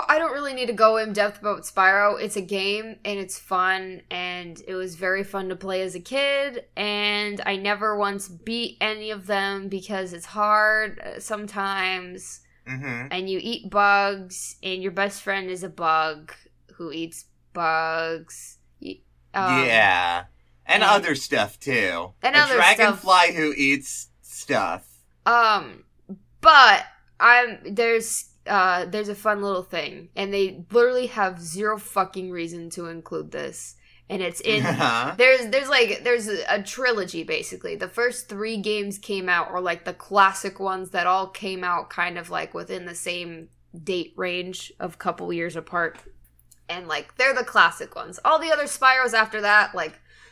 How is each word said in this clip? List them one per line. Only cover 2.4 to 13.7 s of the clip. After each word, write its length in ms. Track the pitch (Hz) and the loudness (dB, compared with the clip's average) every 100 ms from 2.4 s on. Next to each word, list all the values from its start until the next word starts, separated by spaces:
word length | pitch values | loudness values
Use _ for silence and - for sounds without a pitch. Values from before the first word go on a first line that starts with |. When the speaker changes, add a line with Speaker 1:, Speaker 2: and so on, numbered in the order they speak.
Speaker 1:
game, 560 | 180 196 196 208 220 214 | -4 -2 -2 -4 -6 -10
and 140 | - 202 | -8 -8
it's 180 | 190 - | -8 -12
fun, 640 | - 185 185 190 190 180 - | -4 0 2 0 -4 -14 -10
and 500 | 180 180 180 175 165 - | -8 -8 -8 -12 -14 -10
it 60 | |
was 200 | 185 185 | -8 -8
very 300 | 165 185 196 | -6 -2 -2
fun 240 | 196 196 190 | -2 -6 -6
to 80 | 185 | -8
play 260 | 190 185 | -6 -4
as 140 | 190 180 | -4 -8
a 40 | |
kid, 640 | 175 269 277 277 277 240 - - | -6 -2 0 0 -2 -6 -10 -6
and 640 | 208 208 208 208 208 202 | -4 -2 0 0 -4 -4
I 120 | - 196 | -4 -2
never 400 | 202 208 214 208 | -2 0 0 0
once 320 | 202 196 196 | -2 -4 -10
beat 500 | 170 - 233 233 - | -12 -8 -6 -6 -4
any 300 | 214 214 214 | -4 -4 -8
of 160 | 208 185 | -8 -4
them 420 | 196 196 196 196 | -2 -2 -4 -6
because 440 | 190 190 196 185 | -8 -6 -6 -6
it's 140 | 170 - | -10 -10
hard, 760 | 214 208 214 214 214 214 - | -2 2 4 4 2 0 -6
uh, 180 | - - | -12 -12
sometimes. 1200 | - 208 208 202 196 196 185 185 180 185 - - _ _ - | -8 -8 -6 -6 -4 -2 -2 -4 -8 -14 -16 -18 _ _ -12
Speaker 2:
Mm-hmm. 400 | 131 139 120 131 | -10 -8 -8 -8
Speaker 1:
And 180 | 180 190 | -6 -4
you 120 | 185 | -6
eat 260 | 226 233 | -6 -8
bugs, 880 | - | -4